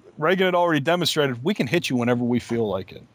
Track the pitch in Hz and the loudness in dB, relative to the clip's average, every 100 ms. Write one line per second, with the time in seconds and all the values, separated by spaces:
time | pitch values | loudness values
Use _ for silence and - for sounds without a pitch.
0 | - - 151 185 185 175 175 160 143 175 | -20 -2 0 2 2 2 2 2 0 0
1 | 160 160 139 120 151 214 120 175 - 127 | 0 0 0 -2 -2 -2 0 0 0 0
2 | 117 120 120 123 - 117 107 95 92 - | 0 0 0 -2 -2 -2 -2 -4 -6 -16
3 | - | -20